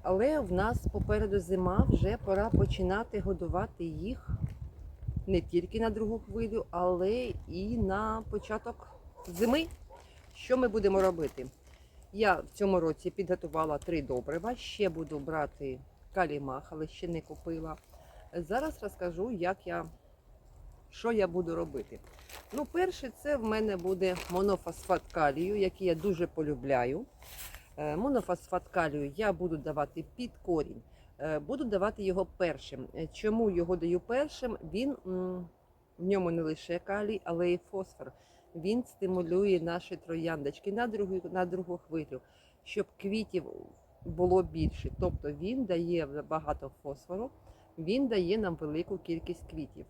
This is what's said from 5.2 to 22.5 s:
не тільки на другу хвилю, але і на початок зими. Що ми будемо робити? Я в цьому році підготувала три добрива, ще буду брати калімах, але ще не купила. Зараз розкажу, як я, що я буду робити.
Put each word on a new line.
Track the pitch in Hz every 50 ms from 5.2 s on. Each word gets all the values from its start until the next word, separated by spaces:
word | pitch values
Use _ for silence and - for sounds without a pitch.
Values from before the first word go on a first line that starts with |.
| -
не | 190 190 175
тільки | - - - 170 170 - - 220
на | 226 226
другу | 202 214 220 208 226 220
хвилю, | - 208 190 226 233 214 214 220 - -
але | - 175 180 180 180 170 185 196 220 247 254 226 - - -
і | - 156 175 196 214 240
на | 233 202 190 190 202 214 220 220 220 220 -
початок | 214 208 - - 214 220 - 233 233 - - - - - - - - - -
зими. | 175 175 170 220 226 254 311 330 320 - - - - - - - - - - - - -
Що | - - - 254
ми | 254 254
будемо | 233 196 220 196 202 190 190
робити? | 190 190 175 165 156 131 - - 127 131 - - - - - - - - - - - - -
Я | 202 220 202 180
в | 147 - - -
цьому | - 202 196 190 180
році | 165 160 156 - - 180
підготувала | - - 190 160 180 175 - 156 143 160 160 156 147
три | 143 - - 170 156
добрива, | 139 120 131 123 120 - 147 165 175 226 254
ще | - - - - - 202 185
буду | 160 160 160 160 156 147
брати | 139 156 160 160 147 139 - - 143 135 127 131 135 - - - - - -
калімах, | 190 180 151 147 143 143 135 127 139 147 -
але | 165 156 156
ще | 151 - - 180
не | 170 170 160
купила. | 156 - 156 - - 170 165 160 160 160 156 - - - - - - - - - - - -
Зараз | 175 170 151 202 254 302 311 294 - 220
розкажу, | 202 - - 180 170 160 170 196 247
як | 240 175 175 175 196 - -
я, | 180 170 170 160 160 165 - _ - - _ _ - - - - - - - - - - - - -
що | - - - 233
я | 233 214 190
буду | 175 170 180 180 165 165
робити. | 165 170 156 139 127 104 - 117 - - - - - - - - - - -